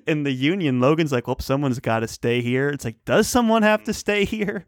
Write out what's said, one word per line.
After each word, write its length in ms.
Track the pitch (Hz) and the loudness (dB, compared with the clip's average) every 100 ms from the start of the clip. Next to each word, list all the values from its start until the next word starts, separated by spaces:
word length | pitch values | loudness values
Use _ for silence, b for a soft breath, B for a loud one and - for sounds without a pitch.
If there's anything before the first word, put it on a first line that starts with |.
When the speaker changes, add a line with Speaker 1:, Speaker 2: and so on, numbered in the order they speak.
| - | -2
Speaker 1:
in 160 | 156 | -2
the 80 | 143 | -2
Union. 480 | 131 139 196 160 127 | 0 0 0 0 2
Logan's 320 | 127 156 160 | 4 2 2
like, 140 | 127 120 | 0 -2
"Well, 120 | 127 | -6
someone's 400 | - 135 143 117 | -2 -2 0 -2
gotta 260 | - 113 110 | -2 -2 -2
stay 360 | - 120 120 | -4 -2 0
here." 260 | 120 127 143 | 0 0 -2
It's 160 | 143 | -4
like, 180 | 123 110 - | -8 -10 0
"Does 200 | 135 214 | 2 4
someone 360 | 254 226 220 | 2 2 4
have 200 | 214 214 | 4 2
to 80 | - | -2
Speaker 2:
Mm. 20 | |
Speaker 1:
stay 300 | 208 - 208 196 | -6 -2 0 0
here? 400 | 220 208 208 | -2 -4 -6